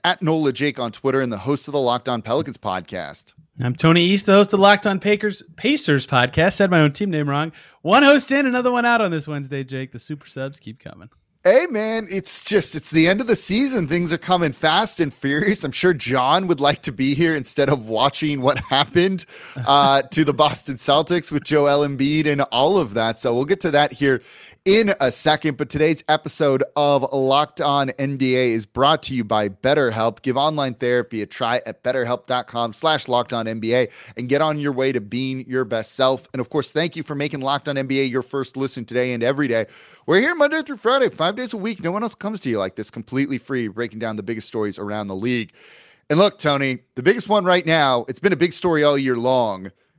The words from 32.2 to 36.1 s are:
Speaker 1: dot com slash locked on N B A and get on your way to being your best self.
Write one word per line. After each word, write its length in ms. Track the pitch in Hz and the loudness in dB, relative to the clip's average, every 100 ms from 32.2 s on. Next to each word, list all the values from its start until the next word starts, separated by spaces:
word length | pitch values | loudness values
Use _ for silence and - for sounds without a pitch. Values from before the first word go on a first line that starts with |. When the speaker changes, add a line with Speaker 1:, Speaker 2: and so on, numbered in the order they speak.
| - | -4
Speaker 1:
dot 220 | 127 120 | -4 -4
com 240 | 120 117 | -4 -6
slash 380 | - 160 151 - | -2 -2 -2 0
locked 240 | 120 117 | 0 0
on 160 | 117 110 | -4 -6
N 100 | 113 | -6
B 160 | 110 123 | 0 0
A 140 | 113 - - - | 0 -6 -18 -10
and 140 | 123 | -2
get 120 | 143 | 0
on 180 | 156 151 | 0 -2
your 120 | 143 | -4
way 220 | 127 135 | -2 -2
to 80 | 123 | -2
being 440 | 104 120 131 131 127 | -4 -6 -6 -6 -6
your 200 | 127 127 | -4 -4
best 300 | 113 110 - | -4 -6 0
self. 340 | 131 | 0